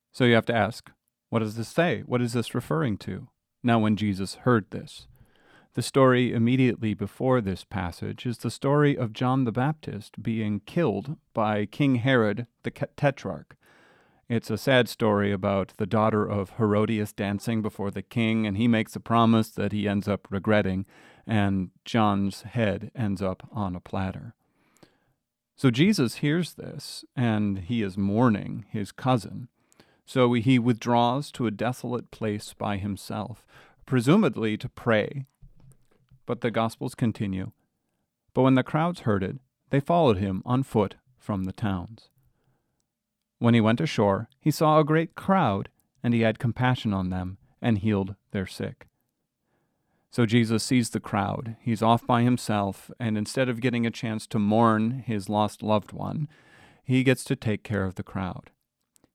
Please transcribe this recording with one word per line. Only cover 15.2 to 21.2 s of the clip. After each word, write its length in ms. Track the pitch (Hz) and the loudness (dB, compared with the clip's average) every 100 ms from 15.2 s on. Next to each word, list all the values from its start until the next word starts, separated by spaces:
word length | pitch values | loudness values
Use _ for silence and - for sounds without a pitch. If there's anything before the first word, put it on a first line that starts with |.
| 101 | 2
about 420 | 101 101 98 92 - | 0 0 0 -2 -6
the 80 | 104 | -2
daughter 400 | 110 110 107 98 | 2 2 2 0
of 320 | 104 95 - | -2 -4 -2
Herodias 560 | 107 104 107 110 104 | 2 2 2 0 -4
dancing 480 | - 101 101 - 113 | -4 -4 -4 -2 -2
before 280 | 107 - 101 | -4 -6 -6
the 120 | 95 | -8
king, 440 | - 120 113 113 107 | -6 -2 0 0 0
and 120 | 98 | 0
he 100 | 120 | 2
makes 300 | 113 107 101 | 2 0 -6
a 20 | |
promise 500 | - 117 113 113 110 | 0 4 6 4 2
that 200 | - 101 | -2 -4
he 160 | 104 101 | -2 -2
ends 220 | 101 98 | -2 -2
up 180 | 98 - | -4 -4
regretting, 560 | 98 98 104 95 92 95 _ - _ | -6 2 2 2 -2 -6 _ -20 _